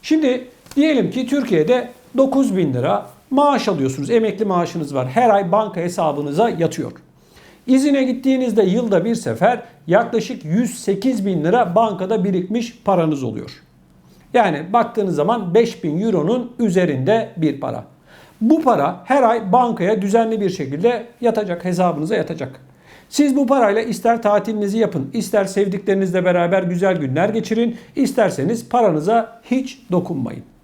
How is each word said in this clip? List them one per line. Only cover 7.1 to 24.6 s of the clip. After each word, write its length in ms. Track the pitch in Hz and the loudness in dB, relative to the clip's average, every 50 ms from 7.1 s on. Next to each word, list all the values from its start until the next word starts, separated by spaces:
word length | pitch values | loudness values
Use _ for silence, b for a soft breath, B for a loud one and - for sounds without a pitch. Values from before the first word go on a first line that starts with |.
| _ b b b b b b b b b b - | _ b b b b b b b b b b 2
İzine 360 | 262 262 269 294 277 277 262 | 2 4 4 4 2 2 2
gittiğinizde 600 | 254 247 - - 269 269 254 254 240 208 220 208 | 0 -2 -2 0 0 0 2 0 0 2 2 2
yılda 420 | 185 180 233 247 220 196 175 175 | 2 2 0 0 2 0 0 0
bir 100 | 226 233 | 0 -4
sefer 460 | 226 - 131 113 113 175 214 254 247 - B B B B - | -4 -4 -6 -4 0 2 0 0 0 -6 B B B B 2
yaklaşık 580 | 170 208 233 233 - 226 - - 254 - - | 2 2 2 2 -2 -4 -4 -4 -8 -10 -6
yüz 340 | 151 160 214 247 - - - | -2 0 0 0 -2 -4 -6
sekiz 460 | - - 196 196 - 262 254 214 190 | -4 -4 -4 0 0 -2 -2 0 -2
bin 180 | 196 185 160 147 | -2 -2 0 0
lira 320 | 165 190 247 240 175 170 | 2 2 2 2 2 2
bankada 480 | 214 233 220 202 165 185 185 226 214 180 | 2 2 2 0 -4 -4 -2 -2 0 0
birikmiş 560 | 202 185 180 180 180 214 240 233 233 - - _ | 0 0 -2 -2 -2 -4 -4 -4 -6 -10 -8 _
paranız 380 | - 196 - 160 160 151 139 131 | 0 0 2 2 0 -2 -2 -4
oluyor. 400 | 120 107 110 - 131 - - - _ _ _ _ _ _ _ _ b b b b b - | -6 -6 -8 -12 -14 -16 -20 -20 _ _ _ _ _ _ _ _ b b b b b 0
Yani 400 | 247 226 190 160 143 160 175 202 | 2 2 2 0 -2 -6 0 0
baktığınız 420 | 233 220 233 - 226 202 190 165 | 0 0 0 -2 -2 -2 -2 0
zaman 380 | 143 147 180 233 240 196 175 165 | 0 2 0 0 -2 -2 2 2
beş 300 | 220 233 - - - - | 4 2 2 -2 -6 -6
bin 180 | 165 147 165 | -4 -4 -2
euronun 500 | 208 226 208 170 147 175 226 254 233 - - - | -2 0 0 0 0 0 -2 -2 -4 -8 -6 -2
üzerinde 680 | 233 208 175 185 180 160 143 131 131 156 214 226 220 - - - | -2 2 2 2 2 2 0 -2 0 2 2 0 0 -4 -6 -2
bir 220 | 160 151 135 - | -2 -2 -2 -2
para. 240 | - - 113 120 - - - _ B B B B B B B B | -8 -8 -8 -10 -12 -16 -20 _ B B B B B B B B
Bu 200 | 220 226 311 320 | 2 2 2 4
para 400 | 320 262 233 165 139 156 180 - - | 4 2 2 4 2 0 -2 -4 -2
her 180 | - 254 285 262 | 0 2 4 4
ay 280 | 226 233 233 226 190 | 4 2 2 0 2
bankaya 500 | 185 247 254 240 226 - 175 185 220 202 | 4 4 4 2 0 0 0 0 0 0
düzenli 400 | 185 202 196 233 226 220 226 214 | 0 2 2 2 2 2 0 -2
bir 80 | 202 185 | -2 -2
şekilde 560 | - - 151 131 139 151 185 233 247 220 233 - - _ | -2 -4 -6 -6 -6 0 0 0 0 0 -6 -12 -14 _
yatacak, 440 | 240 233 226 220 208 185 175 170 175 | -2 0 0 0 -2 -4 -6 -6 -4
hesabınıza 500 | 185 180 180 185 175 165 147 151 165 220 | -4 0 2 2 0 0 -2 -4 -2 -2
yatacak. 440 | 196 160 - 170 156 139 127 - - - - b b b b b b b b | -2 -2 -4 -6 -8 -10 -12 -12 -18 -20 -20 b b b b b b b b
Siz 260 | - - 294 285 262 | 0 2 2 2 4
bu 120 | 277 277 233 | 2 2 2
parayla 340 | 277 277 240 208 202 220 | 4 4 4 2 2 0
ister 400 | 226 247 208 - - 233 233 226 | -2 -2 -6 -2 0 0 0 2
tatilinizi 560 | 226 208 208 208 202 226 220 214 | 2 2 2 2 0 -2 -4 -4